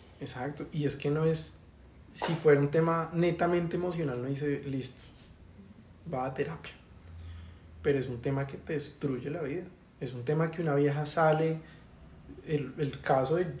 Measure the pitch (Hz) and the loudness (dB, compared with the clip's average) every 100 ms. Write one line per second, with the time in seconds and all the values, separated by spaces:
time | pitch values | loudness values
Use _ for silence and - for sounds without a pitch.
0 | - - 123 127 135 151 143 156 143 127 | -20 -12 -10 -6 -6 -6 -6 0 0 0
1 | 147 151 160 156 - - - - - - | 0 2 2 2 -4 -14 -20 -20 -20 -20
2 | - - - 160 156 143 143 160 165 165 | -14 -4 -2 4 6 8 6 4 4 2
3 | 160 170 175 165 175 175 170 170 180 165 | 0 2 2 4 2 2 2 -2 -2 -2
4 | 147 123 131 139 147 139 139 135 117 - | -2 -2 -4 -2 -2 -2 -2 -4 -6 -10
5 | - - - - - - - - - - | -18 -20 -20 -20 -20 -20 -20 -20 -20 -16
6 | - 131 131 139 147 160 - - - - | -6 -4 -4 -2 -4 -4 -12 -18 -20 -20
7 | - - - - - - - - 147 139 | -18 -14 -14 -14 -16 -18 -20 -4 0 2
8 | 120 120 139 139 139 - - 151 - - | 0 -4 -2 -2 -2 -8 -6 -6 -6 -6
9 | 139 127 139 170 135 175 180 - - - | -4 -4 -4 -6 -4 -6 -8 -16 -20 -10
10 | 123 123 120 156 165 170 160 139 143 143 | -8 -6 -2 2 0 0 0 4 4 2
11 | 147 - 156 156 160 160 - - - - | -2 4 6 6 2 0 -8 -20 -20 -20
12 | - - - - 160 151 127 - 139 - | -20 -20 -18 -14 -2 -2 -2 -4 -4 -4
13 | - 135 127 170 175 139 | 2 4 4 2 0 0